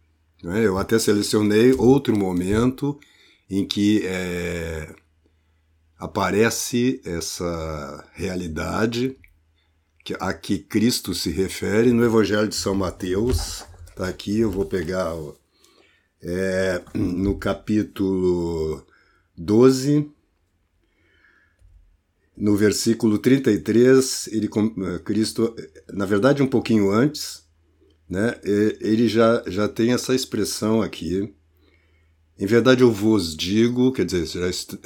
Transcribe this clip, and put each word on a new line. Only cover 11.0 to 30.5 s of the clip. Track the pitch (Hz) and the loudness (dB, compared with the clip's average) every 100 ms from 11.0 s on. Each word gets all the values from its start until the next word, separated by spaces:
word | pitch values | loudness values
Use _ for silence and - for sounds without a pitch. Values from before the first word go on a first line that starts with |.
| - | -4
se | 85 - | -6 -4
refere | 78 92 - 95 107 123 | -2 -4 -4 -2 2 4
no | 117 | 4
Evangelho | 120 110 98 104 107 | 4 2 2 0 -2
de | |
São | - 104 | -2 -2
Mateus. | 98 92 - 90 95 120 - - - - - - - | -2 -2 -4 -4 -2 0 -2 -4 -12 -16 -20 -16 -8
Tá | 92 | -8
aqui, | 90 101 107 | -6 -4 -2
eu | 110 | 0
vou | 92 | -2
pegar, | 95 92 80 92 85 | -4 -4 -4 -4 -4
ó, | 82 73 - _ _ _ _ _ _ _ _ | -6 -10 -16 _ _ _ _ _ _ _ _
é, | 82 92 95 92 95 90 - | -6 -4 -2 0 0 -2 -6
no | - 95 90 98 - | -6 -4 -2 -2 -2
capítulo | 101 98 - 107 98 - 95 95 90 87 85 82 78 71 - _ _ _ _ - | -4 -4 -2 -2 -2 -2 -2 0 0 0 -2 -4 -4 -6 -12 _ _ _ _ -10
doze, | 85 110 131 131 139 147 147 _ _ _ _ _ _ _ _ _ _ _ _ _ _ _ - - _ _ _ _ _ - | 2 6 6 6 0 0 -2 _ _ _ _ _ _ _ _ _ _ _ _ _ _ _ -20 -20 _ _ _ _ _ -4
no | 104 104 | 0 4
versículo | 107 98 117 113 110 104 | 4 2 0 2 2 2
trinta | 123 135 127 | 2 2 2
e | 101 | 0
três, | - 110 127 131 131 - - | 2 4 6 6 4 -4 -6
ele | 107 104 | -4 -2
com-, | 110 110 92 | 0 -2 -2
eh, | 90 85 | -6 -6
Cristo, | - 104 107 - 113 - - - - | -4 -2 -2 -2 -4 -4 -18 -20 -12
na | 92 98 | -6 -2
verdade, | 101 127 143 | 2 2 2
um | 131 | 0
pouquinho | 117 - 110 98 | 0 0 2 2
antes, | 107 147 151 - - _ _ _ _ _ _ - | 2 0 -2 -12 -16 _ _ _ _ _ _ -8
né, | 90 113 - | -4 -2 -4
e-, | 95 104 107 - | -2 2 0 0
ele | 98 110 113 | 0 2 2
já, | 110 113 117 90 | 4 4 2 -2
já | 92 104 | -4 -2
tem | - 117 | 0 0
essa | 123 - | 0 0
expressão | 131 - 107 95 | -2 -2 -4 -4